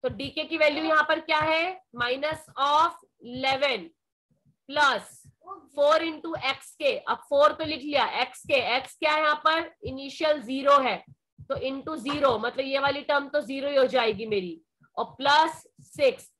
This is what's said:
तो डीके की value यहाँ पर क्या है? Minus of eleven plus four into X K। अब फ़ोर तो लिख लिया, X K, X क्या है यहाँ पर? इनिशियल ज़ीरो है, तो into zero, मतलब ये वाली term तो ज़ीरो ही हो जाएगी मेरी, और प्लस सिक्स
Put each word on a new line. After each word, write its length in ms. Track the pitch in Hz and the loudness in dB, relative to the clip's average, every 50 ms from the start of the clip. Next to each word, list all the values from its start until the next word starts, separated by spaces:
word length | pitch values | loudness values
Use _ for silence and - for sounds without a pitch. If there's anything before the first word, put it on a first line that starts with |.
| - | -6
तो 40 | 254 | -6
डीके 340 | 247 196 277 277 - 320 302 | -6 -6 -10 -8 -6 -8 -8
की 140 | 302 320 320 | -6 0 2
value 260 | 302 302 294 294 311 | 2 2 2 0 0
यहाँ 200 | 311 311 302 302 | 2 2 2 4
पर 160 | 311 320 311 | 2 0 -2
क्या 180 | 320 - 311 311 | 0 0 0 0
है? 420 | 311 311 320 320 330 370 381 370 _ _ - 240 | 2 2 0 0 0 -2 -4 -8 _ _ -8 -6
Minus 440 | 240 240 254 269 285 311 311 311 - - - 247 | -4 -4 -2 -4 -4 -6 -6 -6 -12 -16 -6 -2
of 360 | 269 285 294 302 320 - - - _ _ _ _ - 233 | 0 2 4 4 4 2 0 -6 _ _ _ _ -18 -14
eleven 580 | 240 254 262 269 269 262 285 285 254 208 165 165 _ _ _ _ _ _ _ _ _ _ _ _ _ _ _ - | -10 -4 -2 -2 0 0 0 0 0 -2 -6 -12 _ _ _ _ _ _ _ _ _ _ _ _ _ _ _ -8
plus 380 | 277 302 294 277 247 202 - - - - - - _ _ _ 349 392 349 - _ _ | 0 2 4 4 2 0 -6 -12 -20 -20 -20 -20 _ _ _ -18 -18 -18 -18 _ _
four 200 | 294 285 294 311 320 | 2 4 4 4 4
into 340 | 330 330 311 302 - 330 320 - 240 262 | 2 -2 -6 -8 -10 -10 -10 -4 -4 -4
X 240 | 269 - - - - | -4 -4 -8 -20 -14
K। 160 | _ 311 277 220 196 | _ -2 -2 -2 -2
अब 200 | - - 233 240 - _ | -4 -4 -6 -6 -4 _
फ़ोर 220 | 285 277 294 302 | 4 6 6 4
तो 140 | 302 - 320 | 4 2 -6
लिख 160 | 302 311 269 | -6 -6 -8
लिया, 240 | 262 302 285 277 233 208 - 214 | -8 -2 0 0 0 0 -2 -4
X 220 | 247 - - - - - | -4 -6 -6 -20 -6 -2
K, 120 | 302 262 240 190 233 | -2 0 0 0 -2
X 200 | 269 262 - - _ | -2 -4 -6 -12 _
क्या 140 | - 302 302 | -2 0 0
है 80 | 311 | 2
यहाँ 200 | 311 302 302 302 - | 2 0 0 2 2
पर? 260 | 311 320 330 339 330 _ _ - | 0 0 0 -2 -6 _ _ -12
इनिशियल 580 | - 262 269 277 277 262 - 320 311 302 302 | -12 -10 -10 -12 -12 -8 -4 0 0 0 0
ज़ीरो 360 | 214 220 262 269 269 277 285 285 | -2 -6 -6 -2 4 6 6 6
है, 160 | 262 247 196 170 - - - _ _ _ _ _ - _ | 4 2 -2 -4 -8 -16 -20 _ _ _ _ _ -10 _
तो 60 | 269 - - 262 | -8 -4 -4 -6
into 260 | 269 277 247 311 311 311 | -6 -6 -8 -8 -10 -8
zero, 400 | 214 269 285 294 277 277 240 208 | -6 -6 -2 2 2 2 2 2
मतलब 260 | 220 247 240 254 269 | -2 -4 -4 -4 -4
ये 140 | 269 269 277 | -2 -2 0
वाली 220 | 277 277 285 285 | 0 0 -2 -2
term 260 | 285 - 294 285 277 269 | -2 0 0 0 0 0
तो 120 | - 294 | -4 -4
ज़ीरो 280 | 285 208 269 269 262 285 | -4 -2 -8 -6 -4 0
ही 60 | 285 | 2
हो 100 | 269 262 247 | 2 2 4
जाएगी 380 | 196 254 233 220 214 190 226 | 2 2 2 2 -2 -2 -4
मेरी, 340 | 220 214 202 185 175 165 160 _ _ _ _ _ _ _ - | -4 -4 -4 -4 -6 -10 -12 _ _ _ _ _ _ _ -8
और 80 | 233 - - - | -8 -8 -8 -4
प्लस 460 | 269 277 285 311 320 330 - - - _ _ _ - _ | 0 4 4 4 4 2 0 -8 -18 _ _ _ -20 _
सिक्स 440 | - - 294 262 - - - - _ _ | -4 2 2 2 2 0 -12 -20 _ _